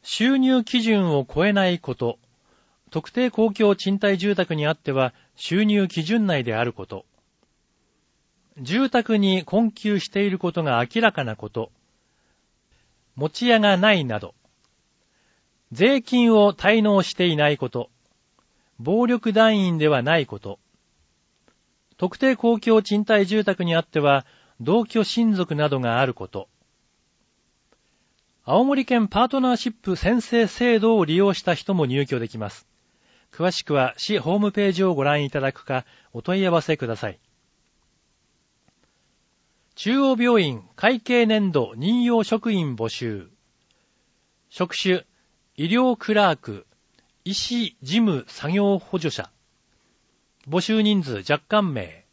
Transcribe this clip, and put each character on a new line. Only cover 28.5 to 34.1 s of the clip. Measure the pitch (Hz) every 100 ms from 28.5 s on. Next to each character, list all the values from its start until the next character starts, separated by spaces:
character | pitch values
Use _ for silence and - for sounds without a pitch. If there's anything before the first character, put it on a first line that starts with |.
| 165
森 | 262 277
県 | 254 240 208
パ | 202
ー | 247
ト | 269
ナ | 254
ー | 240
シ | 247
ッ | -
プ | -
宣 | 180 185 240
誓 | - 233 220
制 | - 247 226
度 | 220 220
を |
利 | 156 165
用 | 196
し | 180
た | -
人 | 165 -
も | 185 135
入 | 135 135
居 | 127
で | 113
き | 113
ま | 104
す。 | - _ _ _ _ _ _ _
詳 | - 175
し | 175
く | -
は | 147 127 -
市 | -